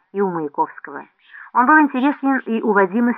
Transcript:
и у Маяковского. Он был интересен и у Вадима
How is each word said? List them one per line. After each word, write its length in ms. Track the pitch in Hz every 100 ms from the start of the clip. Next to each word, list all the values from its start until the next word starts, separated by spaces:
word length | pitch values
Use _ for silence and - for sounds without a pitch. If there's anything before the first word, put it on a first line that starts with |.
| _
и 80 | 196
у 80 | 196
Маяковского. 760 | 170 147 - 156 - - 143 143 _ _ - -
Он 140 | - 254
был 120 | 311
интересен 580 | 294 262 277 277 269 262 -
и 160 | 226
у 100 | -
Вадима 420 | 202 190 202 240